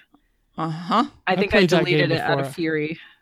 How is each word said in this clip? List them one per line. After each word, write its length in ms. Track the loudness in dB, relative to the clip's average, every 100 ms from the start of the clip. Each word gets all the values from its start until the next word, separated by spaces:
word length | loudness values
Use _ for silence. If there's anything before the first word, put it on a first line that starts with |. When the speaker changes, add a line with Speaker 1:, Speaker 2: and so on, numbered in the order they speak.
| _ _ _ _ _ -8
Speaker 1:
Uh-huh. 480 | -6 -6 -2 0 -2 -4 -2
Speaker 2:
I 60 |
Speaker 3:
I 20 | 0
Speaker 2:
think 160 | 2
I 60 | 4
Speaker 3:
played 100 | 4
that 120 | 4
Speaker 2:
deleted 240 | 2 2 2
Speaker 3:
game 80 | 0
Speaker 2:
it 40 |
out 160 | 0 -2
of 80 | -2
Speaker 3:
before. 60 |
Speaker 2:
fury. 440 | -4 -4 -2 -4 -8 -16 _